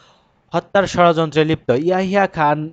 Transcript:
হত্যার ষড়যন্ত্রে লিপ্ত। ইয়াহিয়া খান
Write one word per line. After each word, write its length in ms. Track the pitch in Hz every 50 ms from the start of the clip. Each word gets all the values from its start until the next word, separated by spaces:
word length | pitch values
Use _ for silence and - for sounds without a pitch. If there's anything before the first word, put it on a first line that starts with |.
| _ _ _ _ _ _ _ _ _ _ -
হত্যার 340 | 170 - _ - 196 185
ষড়যন্ত্রে 580 | 165 - 180 175 175 160 160 160 156 139 156 156
লিপ্ত। 240 | 156 160 156 - -
ইয়াহিয়া 580 | 120 131 160 180 185 185 190 185 196 202 196
খান 440 | 185 - 165 151 147 151 151 151 160